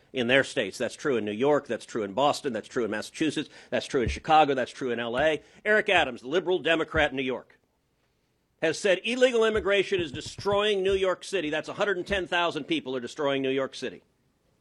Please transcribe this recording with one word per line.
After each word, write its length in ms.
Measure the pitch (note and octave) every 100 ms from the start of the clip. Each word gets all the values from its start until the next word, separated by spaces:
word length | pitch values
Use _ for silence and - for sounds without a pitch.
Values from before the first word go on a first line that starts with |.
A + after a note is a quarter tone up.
| _
in 160 | B2+ A#2
their 160 | C3+
states. 340 | B2 - G2 -
That's 160 | A2+
true 220 | - D#3 A#2+
in 80 |
New 80 | G#2
York. 340 | G#2 C#3 D3 -
That's 180 | A2
true 200 | - A#2+
in 80 | G2+
Boston. 400 | G2 C#3+ - C#3+
That's 160 | A2 -
true 160 | C3
in 80 | G#2+
Massachusetts. 560 | G#2+ - - D#3+ D#3 - - -
That's 160 | C3+ -
true 160 | C#3
in 60 | A2
Chicago. 460 | - - D#3 C#3+
That's 160 | C3+ A#2
true 220 | - C3
in 80 | A#2
L 180 | A#2+ B2
A. 240 | D#3 D3+ - -
Eric 240 | G#3 G#3+ G#3
Adams, 320 | F3+ C3+ A#2+
the 80 | B2
liberal 320 | E3+ E3 F3+
Democrat 500 | D3 D#3+ D#3 D#3 D3
in 60 | C3+
New 80 |
York, 340 | B2+ A#2 - _ _ _ _ _ _ _ _ _ _ -
has 160 | D#3+ D3+
said 220 | G3+ F3+
illegal 420 | A3+ B3 B3+ A#3
immigration 560 | A3 G#3+ F3+ G3+ - G3
is 120 | D#3+
destroying 720 | D3+ - - G3 G3+ G#3 G3
New 100 | F#3+
York 300 | G3 F#3 F3+
City. 260 | - G3 D3+
That's 180 | D#3 D3+
a 60 |
hundred 220 | C3+ G#3 F3+
and 100 | E3+
ten 220 | G3+ E3+
thousand 400 | F3 E3+ D3 C3+
people 260 | D#3+ B2+
are 60 | C3
destroying 420 | A#2+ - C#3+ C3+
New 80 | C3+
York 240 | C3+ C3
City. 300 | - A#2+ F2 _ _ _ _ _ _